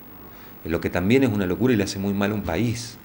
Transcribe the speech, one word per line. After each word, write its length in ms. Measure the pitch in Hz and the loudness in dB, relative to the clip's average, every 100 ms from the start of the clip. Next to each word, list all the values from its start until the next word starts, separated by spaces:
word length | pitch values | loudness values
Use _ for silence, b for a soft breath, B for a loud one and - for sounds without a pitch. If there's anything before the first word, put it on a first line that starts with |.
| - - B B B B | -20 -20 B B B B
Lo 160 | 85 80 | -4 -2
que 100 | 98 | -2
también 340 | 90 95 131 | 0 4 4
es 60 | 135 | 4
una 160 | 104 90 | 2 0
locura 280 | 87 127 | 2 2
y 20 | 110 | 2
le 60 | |
hace 160 | 95 95 | 0 -2
muy 160 | 101 | -2
mal 160 | 98 101 | 0 0
a 40 | |
un 80 | 107 | 0
país. 560 | 95 85 117 113 - - | -2 0 0 -2 -8 -14